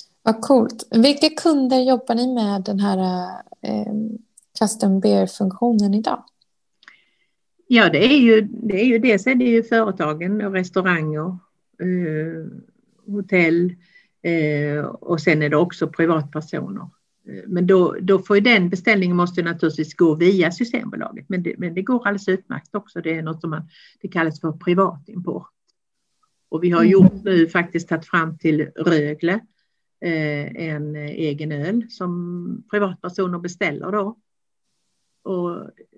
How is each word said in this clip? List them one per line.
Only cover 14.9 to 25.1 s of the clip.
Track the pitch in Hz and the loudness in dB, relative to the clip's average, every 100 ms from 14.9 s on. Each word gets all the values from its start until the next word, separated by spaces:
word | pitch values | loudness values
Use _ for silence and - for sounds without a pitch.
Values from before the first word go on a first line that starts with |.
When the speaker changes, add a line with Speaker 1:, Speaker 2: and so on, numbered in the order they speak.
| - - 160 | -8 -4 -2
Speaker 2:
sen | 175 156 | 2 2
är | 147 | 2
det | 147 | 2
också | 175 - 160 | 0 -2 -4
privatpersoner. | - 165 160 143 156 156 143 - - - _ _ _ - | 0 0 0 -4 -8 -8 -10 -8 -12 -14 _ _ _ -20
Eh, | - - | -16 -6
men | 175 180 | 0 4
då, | 190 175 - | 4 4 0
då | 185 190 | 0 0
får | - 202 | 2 2
ju | |
den | 233 220 175 | 4 4 2
beställningen | 185 247 208 180 175 | -2 0 2 2 2
måste | 175 180 | 0 -2
ju | 170 | -4
naturligtvis | 165 165 160 156 - | 0 -2 -2 -4 2
gå | 170 156 | 2 4
via | 175 196 165 | 4 4 2
Systembolaget, | 180 233 - - - - - - | 0 -4 -4 -6 -8 -10 -10 -8
men | 185 | -6
det, | 175 - | -6 -6
men | 175 | -6
det | 175 | -6
går | 202 247 202 | -2 -2 -2
alldeles | 196 202 | -2 -2
utmärkt | 190 - - - 208 | -2 -4 -12 -10 -12
också. | - 175 | -10 -10
Det | 165 165 | -6 -6
är | |
något | 160 160 | -6 -8
som | 165 | -8
man, | 156 156 _ - _ | -10 -12 _ -20 _
det | 185 | -8
kallas | 180 165 160 | -4 -4 -4
för | 165 | -8
privatimport. | 160 - 180 185 - - | -4 0 2 0 -4 -14